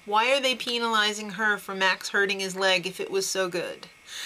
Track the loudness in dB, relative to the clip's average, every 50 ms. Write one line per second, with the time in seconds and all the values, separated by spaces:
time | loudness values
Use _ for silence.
0 | -6 0 2 2 4 4 2 2 2 0 0 -2 -2 -4 -2 -2 0 0 2 2
1 | 2 2 0 -4 -8 -8 -4 -2 0 0 0 0 -2 -6 -2 2 2 2 2 2
2 | -2 -2 2 2 2 2 2 -2 -4 -4 -2 2 4 4 4 4 2 -2 -6 -6
3 | -6 -2 -2 -2 -2 0 0 0 0 0 -2 -4 -4 -6 -8 -10 -14 -20 -20 -20
4 | -20 -16 -12 -12 -10